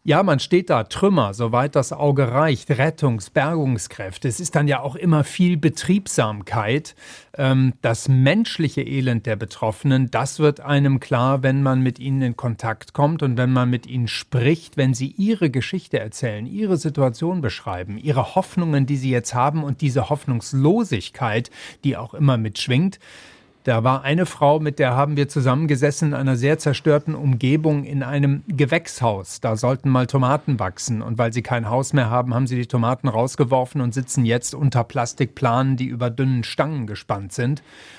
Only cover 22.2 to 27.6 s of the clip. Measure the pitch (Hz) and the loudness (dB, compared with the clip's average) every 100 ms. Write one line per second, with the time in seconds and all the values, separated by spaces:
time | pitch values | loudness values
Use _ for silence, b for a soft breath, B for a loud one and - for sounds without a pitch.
22.2 | 143 123 110 - - 123 190 - b b | 2 2 -2 -6 0 2 2 -4 b b
23.2 | b b b _ - 117 120 135 135 165 | b b b _ -2 2 2 0 0 0
24.2 | 180 - 143 156 151 139 131 123 147 143 | 0 2 2 4 0 0 0 2 0 0
25.2 | 139 151 131 131 160 139 143 139 156 135 | 0 0 2 2 0 2 0 0 -2 0
26.2 | 135 123 139 156 151 123 160 147 147 143 | 0 2 2 0 0 0 2 2 0 -2
27.2 | 143 120 127 156 | 0 2 2 2